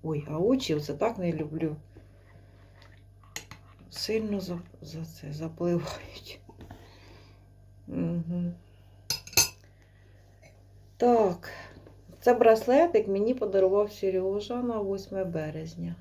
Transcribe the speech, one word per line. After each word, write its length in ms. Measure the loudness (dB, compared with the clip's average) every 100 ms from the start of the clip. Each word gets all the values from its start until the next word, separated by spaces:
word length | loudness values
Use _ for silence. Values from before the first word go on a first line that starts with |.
Ой, 220 | -4 -4 -4
а 80 | 0
очі 380 | 2 2 2 -2
оце 180 | -2
так 240 | -2 -2 0
не 160 | -2
люблю. 420 | -2 -4 -4 -4 -4 -14 -20 -20 -20 -20 -20 -20 -20 -20 -20 -20 -20 -20 -20 -16 -16 -16 -20 -20 -20 -18
Сильно 500 | -10 -4 -2 -2 -4
за... 200 | -4 -8 -10 -18
за 240 | -14 -12 -12
це 280 | -14 -12
запливають. 1080 | -8 -10 -2 0 0 -2 -10 -14 -18 -18 -18 -20 -20 -20 -20 -20 -20 -20 -20 -20 -20 -20 -20 -20 -20 -10
Угу. 680 | -4 -2 -4 -4 -4 -6 -8 -20 -20 -20 -20 -10 -10 -2 0 0 -2 -20 _ -20 _ -20 -20 -20 -20 -20 -20 -20 -20 -20 2
Так, 520 | 4 6 4 0 -10 -16 -18 -20 -20 -20 -20 0
це 120 | 4
браслетик 760 | 8 8 6 6 4 6 4 2
мені 260 | 0 0
подарував 580 | 0 2 4 4 4 0
Сережа 720 | -2 -2 0 0 -4 -4 -4
на 180 | -4 -4
восьме 440 | -4 -6 -6 -6
березня. 720 | -4 -4 -6 -8 -10 -10 -10 -10